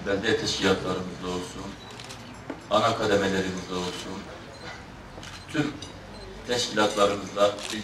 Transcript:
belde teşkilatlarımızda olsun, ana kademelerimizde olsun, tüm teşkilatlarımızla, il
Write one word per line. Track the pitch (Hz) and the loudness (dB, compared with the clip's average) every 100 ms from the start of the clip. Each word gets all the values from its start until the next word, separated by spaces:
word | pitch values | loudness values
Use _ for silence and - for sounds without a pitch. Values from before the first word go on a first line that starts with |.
| 101 | 0
belde | 98 110 107 | 0 4 2
teşkilatlarımızda | 104 - 98 92 90 90 90 87 90 | 2 2 4 4 2 -2 -4 -6 -4
olsun, | 90 90 95 98 - - - - - - - - - - | -4 -4 -8 -10 -10 -14 -12 -12 -12 -14 -14 -10 -8 2
ana | 104 113 107 | 4 6 4
kademelerimizde | 104 98 98 95 92 92 87 | 4 4 4 2 0 -2 -2
olsun, | 92 90 - 92 95 - - - - - - - - - - - - - | -2 -2 -4 -6 -8 -10 -12 -12 -12 -12 -12 -14 -14 -14 -12 -12 -12 -4
tüm | 151 143 - - - - - - - - | 0 0 -2 -12 -14 -14 -14 -12 -10 -2
teşkilatlarımızla, | 120 - 107 104 104 101 101 92 101 101 - - | 0 2 4 4 6 4 4 -2 4 4 4 -4
il | 110 | -4